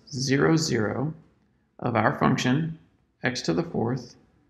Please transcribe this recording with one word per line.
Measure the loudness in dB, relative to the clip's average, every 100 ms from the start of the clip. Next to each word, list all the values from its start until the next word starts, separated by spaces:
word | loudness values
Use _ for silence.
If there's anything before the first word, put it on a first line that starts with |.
| -12
zero, | -6 0 2 4 4
zero | 2 0 -2 -2 -4 -6 -16 _ _ _ _ -8
of | -2 2
our | 2 4
function, | 2 2 2 0 -2 -6 _ _ _ _
x | -6 -4
to | -4
the | -2
fourth, | -2 -2 -4 -4 -8 -20 _ _